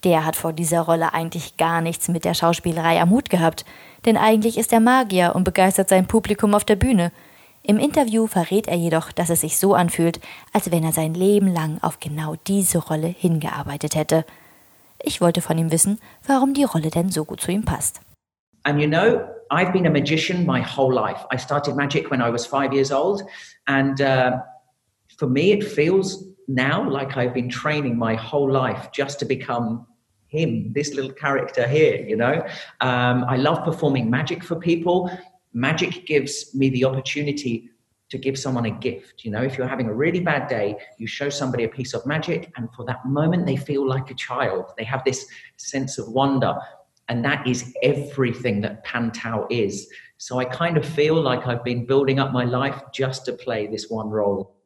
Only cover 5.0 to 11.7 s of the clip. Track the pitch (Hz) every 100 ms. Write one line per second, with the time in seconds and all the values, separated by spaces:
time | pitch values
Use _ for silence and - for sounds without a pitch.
5 | 240 185 175 180 185 170 190 190 190 190
6 | 185 220 - 208 214 208 - 208 247 226
7 | 170 - - - - _ - 208 285 294
8 | 254 220 220 196 170 190 220 175 170 160
9 | - - 170 170 156 - 196 196 170 -
10 | 170 165 - - - 214 196 170 160 156
11 | 160 165 185 208 196 170 156